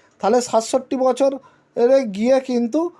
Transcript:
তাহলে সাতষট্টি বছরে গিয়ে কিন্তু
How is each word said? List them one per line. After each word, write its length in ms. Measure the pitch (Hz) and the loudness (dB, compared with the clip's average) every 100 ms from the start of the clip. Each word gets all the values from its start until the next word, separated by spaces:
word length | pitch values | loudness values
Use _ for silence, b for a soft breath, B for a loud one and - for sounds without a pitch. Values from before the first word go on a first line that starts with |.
| b b | b b
তাহলে 200 | 202 240 | 0 0
সাতষট্টি 560 | 233 220 220 262 254 262 | 0 -2 0 -4 -4 -2
বছরে 1080 | 262 254 277 269 - _ _ - 240 269 | 0 0 0 -2 -10 _ _ 0 2 2
গিয়ে 360 | 240 190 233 262 | 0 -2 0 0
কিন্তু 500 | 262 247 240 294 339 b | 0 -2 -2 -2 -4 b